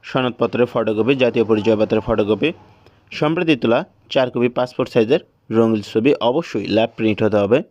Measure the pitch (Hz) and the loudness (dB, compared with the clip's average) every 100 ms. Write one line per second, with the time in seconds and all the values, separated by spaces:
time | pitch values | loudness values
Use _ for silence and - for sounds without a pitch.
0 | - 135 127 113 117 113 120 127 110 107 | -4 -4 -4 -2 -2 0 0 0 -2 0
1 | 110 139 123 120 104 107 101 107 107 110 | 0 2 2 2 2 2 2 2 2 0
2 | 104 110 104 104 147 175 - _ _ _ | 0 -2 0 0 -2 -6 -18 _ _ _
3 | _ - 151 165 165 135 117 117 185 _ | _ -4 -2 -2 0 0 2 0 -2 _
4 | _ 139 127 123 123 127 127 - 127 - | _ -2 -2 0 -2 -2 -6 -4 -2 0
5 | 110 151 - _ _ 110 113 110 101 117 | 2 0 -2 _ _ 0 2 0 -2 0
6 | 120 - 117 135 170 113 98 101 117 - | 0 2 0 -2 -4 -8 -2 0 0 -2
7 | 110 104 107 104 101 127 220 | -2 0 0 2 2 0 0